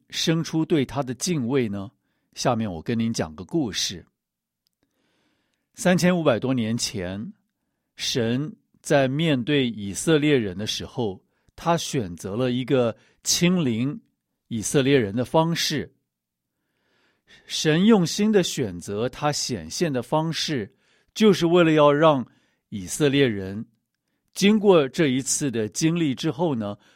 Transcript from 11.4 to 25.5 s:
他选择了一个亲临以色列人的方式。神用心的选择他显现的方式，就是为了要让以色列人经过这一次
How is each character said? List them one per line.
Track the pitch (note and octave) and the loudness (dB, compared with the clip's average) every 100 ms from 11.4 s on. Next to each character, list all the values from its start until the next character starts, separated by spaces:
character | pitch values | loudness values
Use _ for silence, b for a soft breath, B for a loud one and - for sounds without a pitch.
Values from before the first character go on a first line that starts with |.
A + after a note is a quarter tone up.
| _ - | _ -8
他 | E3+ E3+ | -2 -2
选 | - C#3+ F#2 F2 | -2 -6 -6 -8
择 | F#2+ G#2+ | -8 -4
了 | B2+ | -2
一 | B2 | -2
个 | B2+ C3 A#2 b b b | 0 0 0 b b b
亲 | - - F3 F3+ C3+ | -4 0 2 2 0
临 | A2 C3+ D3+ - _ _ _ - | -2 -4 -6 -14 _ _ _ -10
以 | A2+ | -8
色 | - D3 | -2 0
列 | C3 C#3 | 4 4
人 | G2+ A2+ | 2 -2
的 | A#2+ | 0
方 | D#3+ E3 | 0 0
式。 | E3 - - F2 _ _ _ _ _ _ _ b b b b b b b b - | -2 -4 -4 -8 _ _ _ _ _ _ _ b b b b b b b b -12
神 | - D#3+ D#3+ G#3 | -4 0 4 6
用 | G#3+ D#3+ | 6 4
心 | - G#3 | 0 2
的 | G#3 | 2
选 | - - A2 F2 | 2 -2 -6 -6
择 | F2+ G2+ B2 | -8 -4 -4
他 | - D3 | -4 -4
显 | C#3+ - A#2 A#2 | -4 -6 -6 -8
现 | - E3+ | -4 -2
的 | B2+ | -4
方 | - D3+ E3 | -2 -2 -2
式， | - - C#3 F#2+ _ _ _ _ | -4 -4 -4 -6 _ _ _ _
就 | - G#3+ | 4 4
是 | D3+ E3+ | 6 4
为 | F3+ | 4
了 | E3 | 6
要 | D#3 D3 | 6 6
让 | C#3+ D#3+ C#3 A2+ b b b _ | 6 4 4 -2 b b b _
以 | G#2 F2+ | -12 -8
色 | - D3 | 0 2
列 | C#3 C3 | 4 2
人 | G2+ F#2+ G2+ A#2 _ _ _ _ _ _ | 0 -6 -8 -12 _ _ _ _ _ _
经 | - G3 G#3+ | 0 2 4
过 | G3+ F3 C3+ | 6 4 4
这 | - D3+ | 0 0
一 | B2+ | 0
次 | B2+ - C#3+ | -2 -4 -2